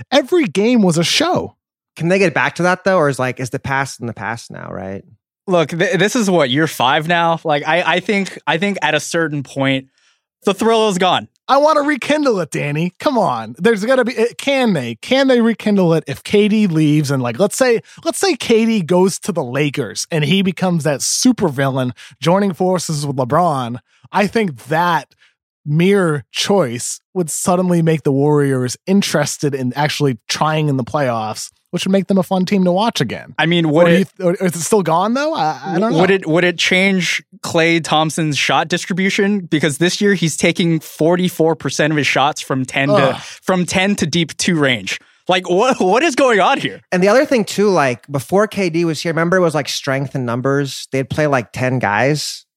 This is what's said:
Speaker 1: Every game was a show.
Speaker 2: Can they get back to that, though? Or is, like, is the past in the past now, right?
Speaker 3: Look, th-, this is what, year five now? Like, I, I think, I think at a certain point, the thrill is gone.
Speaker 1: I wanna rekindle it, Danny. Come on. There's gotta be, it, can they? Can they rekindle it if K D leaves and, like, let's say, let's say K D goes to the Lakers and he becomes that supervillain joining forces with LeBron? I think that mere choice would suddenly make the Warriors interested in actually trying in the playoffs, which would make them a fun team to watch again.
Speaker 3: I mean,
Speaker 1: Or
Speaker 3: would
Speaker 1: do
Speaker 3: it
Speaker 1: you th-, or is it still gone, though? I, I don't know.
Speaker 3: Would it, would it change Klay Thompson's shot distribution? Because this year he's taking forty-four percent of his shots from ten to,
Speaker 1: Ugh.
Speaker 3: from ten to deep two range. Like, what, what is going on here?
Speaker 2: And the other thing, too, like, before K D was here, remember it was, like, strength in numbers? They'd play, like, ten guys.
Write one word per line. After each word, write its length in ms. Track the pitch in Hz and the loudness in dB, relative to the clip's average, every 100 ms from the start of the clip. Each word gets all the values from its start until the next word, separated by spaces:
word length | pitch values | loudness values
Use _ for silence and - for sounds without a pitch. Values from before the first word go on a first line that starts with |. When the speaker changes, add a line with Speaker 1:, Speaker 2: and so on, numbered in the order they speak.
| - | 0
Speaker 1:
Every 340 | 277 262 359 226 | 0 2 0 0
game 380 | 185 220 247 | 0 2 4
was 160 | 185 160 | 2 2
a 40 | |
show. 520 | 165 - 330 349 - _ _ _ _ - | 0 0 0 -2 -6 _ _ _ _ -6
Speaker 2:
Can 140 | 165 | 0
they 100 | 190 | 2
get 160 | 185 135 | 2 0
back 200 | 135 - | -2 0
to 80 | |
that, 200 | 175 185 | -2 0
though? 140 | 196 185 | 0 2
Or 120 | 143 | 0
is, 80 | 131 | 0
like, 220 | 127 - | -4 -4
is 100 | 131 | -8
the 100 | 135 | -6
past 400 | 135 135 135 - | -4 -4 -4 -8
in 60 | 120 | -12
the 80 | |
past 380 | 107 104 120 - | -8 -8 -10 -12
now, 180 | 87 82 | -16 -12
right? 340 | 92 95 98 - _ _ _ - | -12 -10 -12 -16 _ _ _ -2
Speaker 3:
Look, 220 | 175 156 | 0 0
th-, 280 | 170 196 165 | -2 0 0
this 180 | 208 254 | 0 0
is 140 | 196 | 2
what, 220 | 170 131 | 2 2
year 160 | 139 160 | 0 -2
five 400 | - 127 156 160 | 0 0 2 0
now? 320 | 170 170 160 | 0 0 0
Like, 200 | 165 147 151 | -2 -2 0
I, 300 | 170 160 180 | 0 2 0
I 40 | |
think, 360 | 180 202 185 - - | 0 -2 -2 -6 -4
I 140 | 160 | -2
think 180 | 202 185 | -2 -2
at 100 | 147 | 0
a 60 | 151 | -2
certain 420 | - 170 160 147 | -2 -4 -2 -4
point, 460 | 131 135 135 135 131 _ _ _ _ _ | -6 -2 -2 -2 -6 _ _ _ _ _
the 100 | 208 | -2
thrill 360 | 190 220 226 214 | 0 2 2 2
is 80 | 180 | 2
gone. 300 | 185 131 107 _ - | 2 0 -4 _ 0
Speaker 1:
I 100 | 269 | 2
wanna 240 | 294 302 | 4 2
rekindle 580 | 285 269 - 302 277 196 | 0 -2 0 0 2 0
it, 100 | 156 | -2
Danny. 440 | 151 143 147 175 - | -4 -4 -2 -4 -2
Come 200 | 302 247 | 0 2
on. 380 | 160 120 110 123 | 0 -2 -8 0
There's 240 | 202 214 | 2 2
gotta 220 | 220 262 240 | 2 2 0
be, 80 | |
it, 240 | 233 233 - | 0 -2 -2
can 340 | 277 277 240 | -2 2 2
they? 240 | 160 120 117 | 0 -2 -6
Can 320 | - 262 269 | 0 2 4
they 140 | 247 | 4
rekindle 520 | 226 214 220 202 170 | 2 0 0 2 4
it 120 | 160 - | 2 -2
if 160 | 135 | -10
K 240 | - 208 208 | 0 2 4
D 180 | 214 208 | 2 2
leaves 460 | 156 151 151 139 | 2 2 2 2
and, 100 | 135 | -2
like, 180 | 120 117 | -2 0
let's 180 | 196 - | 0 2
say, 240 | 254 220 - - 330 | 2 0 -4 -10 -6
let's 140 | - | -2
say 160 | 392 285 | -2 0
K 300 | - 220 226 | 2 2 2
D 160 | 226 | 0
goes 380 | 156 180 185 - | 2 2 2 0
to 140 | - | -6
the 100 | 170 | -6
Lakers 640 | 123 135 151 139 107 - - | -4 -2 -2 -2 -8 -8 -4
and 140 | 160 | -2
he 180 | 147 196 | 2 2
becomes 440 | 190 - 185 170 139 | 0 -2 -2 0 -2
that 160 | 135 | -4
supervillain 880 | - - 254 226 180 131 135 131 127 - - - | -4 0 0 2 0 0 -2 -2 -4 -6 -16 -4
joining 320 | 160 196 202 | 0 2 0
forces 520 | 165 185 180 - 147 143 | -2 -2 -2 -4 -6 -4
with 120 | 127 | -4
LeBron? 600 | 120 151 175 135 120 120 _ _ - | 0 2 2 0 -4 -8 _ _ -6
I 140 | 185 202 | -2 0
think 360 | 226 196 120 127 | 0 -2 -4 -4
that 480 | 156 175 156 - _ _ _ _ _ 147 | 0 0 0 -4 _ _ _ _ _ -2
mere 580 | 151 185 202 170 143 - | 2 4 4 2 -2 -6
choice 720 | - - 202 131 120 - - _ | -6 0 2 0 -4 -8 -10 _
would 160 | 185 165 | -6 -4
suddenly 520 | - 190 180 180 175 | -2 0 2 2 2
make 220 | 160 156 | 2 2
the 100 | 147 | 0
Warriors 640 | 135 147 147 139 131 127 - - | 2 2 2 2 0 -4 -6 0
interested 640 | 196 - 156 143 - 147 | 0 2 0 -2 -2 -4
in 200 | 131 127 | -2 -4
actually 440 | 135 147 - 143 117 - | -2 -2 0 -2 -2 -6
trying 420 | - 156 156 151 | -4 -2 0 0
in 80 | 131 | -2
the 60 | |
playoffs, 680 | 120 151 131 113 107 110 - _ _ | -2 -2 -2 -2 -6 -10 -14 _ _
which 160 | 175 190 | -6 0
would 60 | |
make 160 | 196 180 | 0 2
them 100 | 190 | 0
a 60 | |
fun 220 | 170 185 180 | 0 -2 0
team 180 | 202 | 2
to 80 | 180 | 2
watch 280 | 180 233 - | 2 0 -2
again. 360 | 113 80 58 - | -4 -6 -8 -2
Speaker 3:
I 80 | 160 | 2
mean, 200 | 175 160 | 2 4
Speaker 1:
Or 80 | |
Speaker 3:
would 120 | 156 170 | 4 6
Speaker 1:
do 60 | |
Speaker 3:
it 80 | 175 | 4
Speaker 1:
you 60 | 185 | 2
th-, 360 | - 180 175 | -2 -2 0
or 40 | 185 | -2
is 100 | 170 | -2
it 60 | |
still 200 | - 214 | 0 0
gone, 320 | 160 165 208 | 2 0 0
though? 220 | 262 302 302 | -2 -2 -2
I, 260 | 156 151 | -4 -4
I 160 | - 170 | -4 -2
don't 120 | 226 | 0
know. 80 | 160 | 2
Speaker 3:
Would 100 | 185 | 2
it, 160 | 196 165 | 2 2
would 180 | 165 | 2
it 140 | 180 165 | 2 0
change 640 | - 185 196 190 165 - - - | 0 2 2 0 -2 -6 -10 -14
Klay 420 | - 170 165 165 | -4 0 2 0
Thompson's 560 | - 156 156 - 156 135 | 0 0 0 -2 -2 -2
shot 300 | - 139 165 | 0 0 0
distribution? 720 | 170 - 180 190 - 196 208 | -4 -4 -2 0 0 0 0
Because 360 | 170 151 160 135 | -2 0 0 0
this 240 | 170 - | -2 2
year 140 | 202 190 | 0 2
he's 200 | 165 - | -2 0
taking 440 | 175 165 170 160 | 0 2 0 0
forty-four 760 | - - 156 180 180 175 160 160 | -4 -2 0 2 0 0 0 0
percent 380 | 139 - 156 | -4 -2 0
of 40 | 151 | 0
his 100 | 127 | 0
shots 340 | 139 139 - | 2 0 -2
from 240 | - 135 127 | -6 -4 -2
ten 220 | 139 139 | -2 2
to, 80 | 202 | 2
Speaker 1:
Ugh. 260 | 135 120 | 2 -2
Speaker 3:
from 460 | - - - 185 175 | -10 -8 -2 0 0
ten 280 | 190 196 196 | 0 0 0
to 100 | 165 | 0
deep 280 | 175 165 - | 0 -2 -2
two 200 | - 165 | -2 2
range. 420 | 139 117 95 - _ _ - | 2 0 -4 -10 _ _ -2
Like, 200 | 185 180 | -2 0
what, 320 | 180 254 - | 2 2 2
what 220 | 185 226 | 2 2
is 140 | 339 254 | 2 2
going 240 | 262 208 | 2 4
on 200 | 196 277 | 2 2
here? 220 | 113 95 - | -4 -10 -4
Speaker 2:
And 120 | 185 | 0
the 40 | 196 | 4
other 180 | 247 302 | 4 2
thing, 200 | 247 185 | 0 -2
too, 240 | - 208 | 0 2
like, 420 | 175 139 120 - | 2 0 -2 -6
before 360 | 143 - 190 214 | -8 0 0 0
K 240 | 196 185 | 0 -2
D 120 | 160 | 0
was 160 | 170 151 | -2 -2
here, 120 | 170 | -4
remember 260 | 160 170 185 | -2 0 2
it 40 | |
was, 120 | 170 | 2
like, 160 | 147 123 | 0 -4
strength 460 | - 139 135 135 139 | -6 -4 -4 -4 -6
in 100 | 123 | -4
numbers? 640 | 120 135 139 139 - - | -2 0 0 -2 -8 -6
They'd 180 | 131 131 | -6 -4
play, 180 | - 151 | -2 0
like, 240 | 131 107 | 0 -2
ten 260 | - 127 127 | -4 -2 0
guys. 720 | 101 104 131 151 - - _ | 0 0 0 0 -6 -12 _